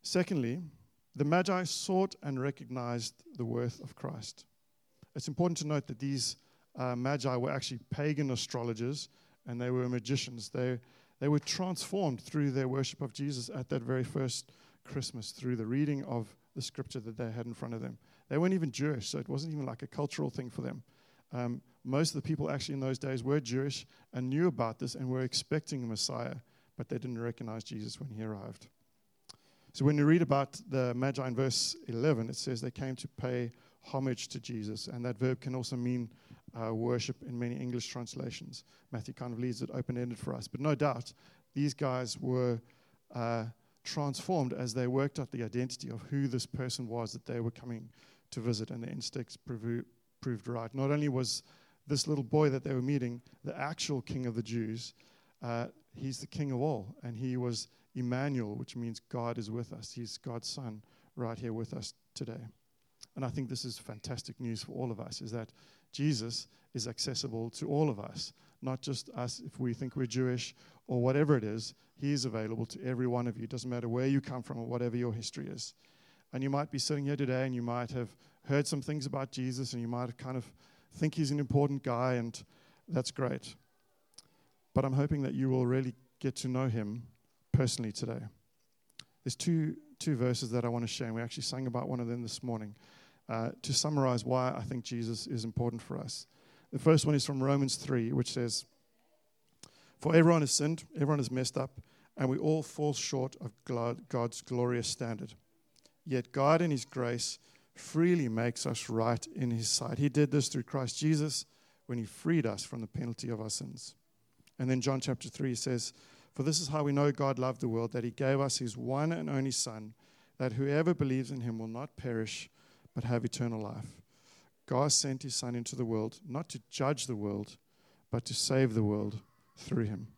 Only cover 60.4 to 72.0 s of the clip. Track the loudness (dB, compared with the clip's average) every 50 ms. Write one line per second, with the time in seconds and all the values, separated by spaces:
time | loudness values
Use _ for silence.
60.4 | -6 -8 -8 -6 -8 -8 -8 -10 -14 _ _ _ _ _ _ -6 -4 -4 -4 -4
61.4 | -4 -4 -4 -4 -4 -4 -6 -8 -8 -10 -12 _ _ _ _ -8 -8 -8 -8 -10
62.4 | -12 -14 -18 _ _ _ _ _ _ _ _ _ -20 _ _ -4 -4 -2 -2 -4
63.4 | -4 -4 -4 -6 -6 -8 -10 -10 -12 -14 -14 -10 -8 -8 -8 -8 -8 -12 -10 _
64.4 | -6 -4 -4 -6 -6 -8 -6 -4 -4 -4 -4 -6 -8 -10 -8 -10 -8 -6 -6 -6
65.4 | -8 -8 _ -20 -20 -20 -20 _ _ _ -4 0 2 2 2 2 -2 -4 -6 -6
66.4 | -8 -10 _ _ _ _ _ -4 -4 -4 -4 -4 -4 -2 -2 -2 -4 -4 -4 -4
67.4 | -4 -4 -4 -6 -2 0 2 4 4 4 2 -2 -6 -8 -8 -8 -8 -8 -10 _
68.4 | -20 _ _ _ -4 -4 -4 -4 -4 -4 -4 -4 -6 -8 -4 -4 -4 -4 -4 -8
69.4 | -10 -12 -6 -2 -2 -2 0 -2 -4 -4 -2 -2 -2 0 2 2 2 2 2 0
70.4 | -2 -6 -10 -16 -20 -20 -20 -20 _ 0 2 4 6 6 6 6 8 8 6 6
71.4 | 6 0 -2 -2 -4 -6 -12 _ _ _ _ -4